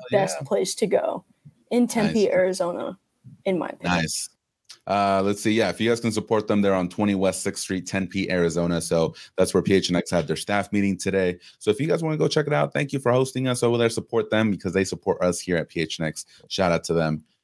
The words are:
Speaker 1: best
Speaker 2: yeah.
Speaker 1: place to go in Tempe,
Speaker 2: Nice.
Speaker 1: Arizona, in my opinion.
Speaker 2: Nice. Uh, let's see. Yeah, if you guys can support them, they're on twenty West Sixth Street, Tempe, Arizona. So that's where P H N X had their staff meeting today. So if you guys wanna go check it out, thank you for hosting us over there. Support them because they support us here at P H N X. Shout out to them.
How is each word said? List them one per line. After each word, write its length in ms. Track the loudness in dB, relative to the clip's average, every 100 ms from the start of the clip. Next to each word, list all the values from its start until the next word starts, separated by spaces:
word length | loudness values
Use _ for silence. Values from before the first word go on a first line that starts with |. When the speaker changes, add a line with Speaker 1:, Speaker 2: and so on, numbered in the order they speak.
| 0
Speaker 1:
best 260 | 2 2 -2
Speaker 2:
yeah. 80 | -2
Speaker 1:
place 280 | 0 0 0
to 120 | 0
go 360 | 2 0 -6 -10 _ -20 -20 -2
in 180 | 0 2
Tempe, 380 | 2 2 2 2
Speaker 2:
Nice. 80 |
Speaker 1:
Arizona, 640 | 4 2 0 -2 -4 -8 -10 _ _ -20 -10 -2
in 120 | -2
my 100 | -2
opinion. 280 | -6 -2 0
Speaker 2:
Nice. 280 | -2 -4 -10 _ _ _ -20 -14 -2
Uh, 340 | 0 2 2
let's 180 | 2 0
see. 100 | 0
Yeah, 180 | 2 2
if 100 | 0
you 100 | 0
guys 100 | 0
can 120 | 0
support 360 | -2 0 0 2
them, 140 | 2
they're 120 | 4
on 160 | 2 0
twenty 240 | 0 0
West 300 | 2 0 0
Sixth 180 | -4 -6
Street, 240 | -4 -6 -4
Tempe, 460 | -4 -4 -4 -2
Arizona. 500 | 0 0 0 0 0
So 320 | 0 0 0 -2 -10 -2
that's 160 | 2
where 80 | 2
P 120 | 4
H 160 | 2 4
N 40 | -2
X 140 | 0
had 180 | -2 -2
their 80 | -4
staff 360 | -2 -2 -2
meeting 240 | 0 0 -2
today. 400 | -2 0 0 -2 -10 -8
So 100 | -2
if 100 | 0
you 80 | 0
guys 140 | 0
wanna 160 | -2 -2
go 100 | 0
check 200 | 0 2
it 60 |
out, 200 | 2 0
thank 200 | -2 -4
you 60 | -2
for 120 | 2
hosting 360 | 2 2 -2 -2
us 140 | 0
over 140 | 2 2
there. 120 | 2
Support 420 | 0 -4 -2 0
them 180 | 2 2
because 240 | 0 -2
they 100 | 0
support 380 | 0 -2 -2 0
us 180 | 2 0
here 180 | 0 -2
at 120 | -2
P 120 | -4
H 180 | -6 -4
N 80 | -6
X. 180 | -6 -14 -20 -10
Shout 240 | -2 2
out 120 | 2 0
to 80 |
them. 300 | 0 0 -2 -6 _